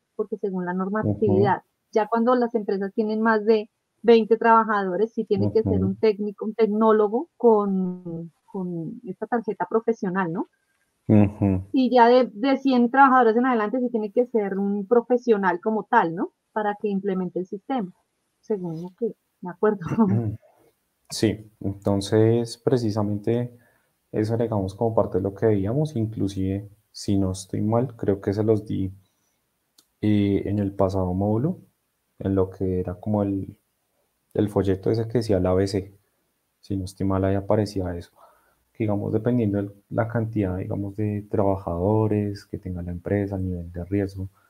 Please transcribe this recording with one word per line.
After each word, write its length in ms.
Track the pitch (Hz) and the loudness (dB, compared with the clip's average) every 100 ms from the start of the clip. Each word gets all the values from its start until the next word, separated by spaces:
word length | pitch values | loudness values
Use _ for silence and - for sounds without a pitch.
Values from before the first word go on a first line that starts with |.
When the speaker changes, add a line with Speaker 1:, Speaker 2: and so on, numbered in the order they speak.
| _ - | _ -8
Speaker 1:
porque 200 | 220 202 | -6 -4
según 300 | 202 185 180 | -4 -4 -4
la 80 | |
normatividad, 840 | 185 190 214 220 202 214 190 202 180 | -4 -2 -2 -2 0 2 4 4 0
Speaker 2:
Ujú. 100 | _ _ _ | _ _ _
Speaker 1:
ya 160 | 220 214 | -2 0
cuando 260 | 233 233 | 0 2
las 200 | 254 233 | 2 0
empresas 380 | 233 202 196 196 | -2 -4 -4 -4
tienen 300 | 233 214 220 | -4 -2 0
más 240 | 220 220 208 | 2 2 2
de 240 | 220 214 _ _ _ | 2 0 _ _ _
veinte 340 | 214 226 214 226 | 6 6 6 2
trabajadores, 800 | 233 226 220 208 190 180 226 | 6 4 4 0 0 0 -2
sí 100 | - | -2
tiene 260 | 214 196 202 | -2 0 2
que 120 | 220 | 2
ser 160 | 214 190 | 2 2
Speaker 2:
Ujú. 80 | 190 | 0
Speaker 1:
un 100 | 190 | 2
técnico, 480 | 220 202 208 202 | 0 0 -4 -6
un 100 | 214 | -6
tecnólogo 760 | 214 214 208 220 214 208 233 339 - | 0 2 4 4 4 4 0 -6 2
con, 920 | 240 214 202 190 185 180 180 165 170 _ | 4 6 4 0 -2 -4 -10 -10 -12 _
con 560 | _ 196 180 170 160 - 175 | _ -8 -6 -6 -8 -10 -12
esta 200 | 190 214 | -10 -4
tarjeta 380 | 233 220 196 | -4 -4 -6
profesional, 680 | - 226 226 226 196 185 170 | -2 -2 -2 -2 -2 -2 -2
¿no? 180 | 180 359 _ _ _ _ _ - | -4 -8 _ _ _ _ _ 2
Speaker 2:
Ujú. 540 | 107 101 101 101 95 98 | 4 4 2 0 0 -2
Speaker 1:
Y 180 | 269 254 | 0 2
ya 160 | 247 233 | 6 6
de, 240 | 247 240 | 6 2
de 240 | 208 277 269 | -2 -2 0
cien 320 | 269 254 240 | 2 2 2
trabajadores 440 | 262 269 254 220 | 6 6 6 4
en 120 | 220 262 | 4 2
adelante, 340 | 233 208 254 | 0 0 -2
sí 80 | 247 | -2
tiene 240 | 226 214 | -4 -2
que 140 | 240 247 | 0 0
ser 320 | 226 196 190 | 0 -2 -2
un 280 | 202 202 196 | -2 -2 2
profesional 720 | 240 233 247 247 202 196 175 | 0 2 0 2 2 2 0
como 220 | 220 220 | -2 -4
tal, 300 | 196 240 170 | 0 2 2
¿no? 180 | 165 330 _ _ | -2 -8 _ _
Para 240 | 220 208 208 | -4 -4 -2
que 100 | 214 | -2
implemente 500 | 196 196 190 180 180 | -2 -2 -4 -4 -6
el 80 | 185 | -8
sistema, 440 | 196 - 262 185 - _ _ _ _ | -10 -6 -6 -6 -10 _ _ _ _
según 400 | - 208 180 160 | -6 -4 -4 -8
lo 80 | 180 - | -12 -6
que 160 | 226 - _ _ | -8 -8 _ _
me 80 | 180 | -12
acuerdo. 300 | 170 214 202 | 0 0 0
<laughs> 580 | 160 - 208 117 110 113 | -4 0 2 2 -2 -8
Speaker 2:
<clears throat> 60 | _ _ _ _ _ _ - | _ _ _ _ _ _ -14
Sí, 380 | - 110 95 - - | -2 0 -2 -10 -10
entonces 960 | 101 98 104 98 95 110 110 117 117 - | -8 -4 -2 -2 2 2 4 2 -2 -4
precisamente 960 | - 127 113 107 104 101 104 117 123 - _ _ _ _ _ | -2 0 0 -2 -2 -4 -2 -2 -4 -10 _ _ _ _ _
eso 220 | - 110 | -4 -2
era, 100 | 113 | -2
digamos, 320 | 117 107 92 - | -2 -2 -4 -2
como 180 | 117 | -2
parte 240 | 110 98 - | 0 0 0
de 40 | |
lo 100 | 98 | -4
que 120 | 101 113 | 0 0
veíamos, 500 | 101 95 135 151 117 | 2 0 -2 -2 -4
inclusive, 720 | 110 113 101 95 95 98 104 _ _ | -4 -4 -6 -4 -4 -4 -8 _ _
si 260 | - - 98 | -12 -2 0
no 140 | 95 | 0
estoy 280 | 92 - 107 | -4 -8 -6
mal, 340 | 107 117 117 - | 0 0 -2 -4
creo 240 | 104 98 | -2 -2
que 120 | - | -2
se 120 | 101 | -2
los 200 | 110 107 | 2 0
di, 280 | - 101 95 - _ _ _ _ _ _ _ _ _ - | 0 -4 -6 -8 _ _ _ _ _ _ _ _ _ -4
eh, 400 | 104 104 101 98 - | 0 2 2 0 0
en 140 | 101 | -2
el 100 | 98 | -2
pasado 400 | 98 95 95 90 | 0 0 2 -2
módulo, 460 | 92 101 113 151 185 - _ _ _ _ - | 0 0 0 -2 -6 -12 _ _ _ _ -8
en 160 | 95 98 | -2 0
lo 140 | 95 | 0
que 280 | - 92 90 | -2 -4 -2
era 160 | 90 | -4
como 300 | 98 110 104 | -6 -2 0
el, 320 | 101 98 95 - _ _ _ _ _ _ _ | 0 -2 -8 -14 _ _ _ _ _ _ _
el 140 | - 104 | -2 0
folleto 380 | 104 95 95 - | 0 0 0 0
ese 160 | 113 113 | -2 -2
que 100 | 120 | -2
decía 200 | 110 95 | 0 2
el 80 | 90 | 2
A 80 | |
B 120 | 92 98 | 2 0
C, 260 | 101 95 - _ _ _ _ _ _ | -2 -6 -16 _ _ _ _ _ _
si 160 | - 98 | -8 -6
no 80 | |
estoy 220 | 92 - 95 | -6 -6 -2
mal, 180 | 95 | 0
ahí 100 | 95 | 0
aparecía 600 | 98 98 107 101 98 90 87 | -2 0 0 0 -4 -6 -8
eso, 160 | - _ - _ _ _ _ | -12 _ -20 _ _ _ _
que 120 | - | -6
digamos, 280 | 107 101 104 | -2 -2 -2
dependiendo 480 | 110 117 123 107 101 | -2 0 2 2 0
de 80 | 101 - - | -4 -10 -8
la 160 | 113 113 | -4 -2
cantidad, 520 | 120 110 107 95 92 | -2 -2 -2 -2 -2
digamos, 360 | 104 101 101 | -6 -6 -6
de 320 | 98 107 104 104 | -4 -4 -4 -4
trabajadores 1160 | 107 98 95 85 85 95 110 107 104 104 101 - | 0 0 0 -4 -2 2 2 2 0 -2 -6 -12
que 120 | 92 | -12
tenga 240 | 92 90 | -10 -8
la 100 | 87 | -8
empresa, 420 | 87 - 101 101 | -8 -4 -2 -2
el 120 | 98 92 | -4 -4
nivel 260 | 90 85 | -6 -10
de 120 | 90 | -12
riesgo, 440 | 87 101 98 98 95 _ _ | -6 -4 -4 -6 -12 _ _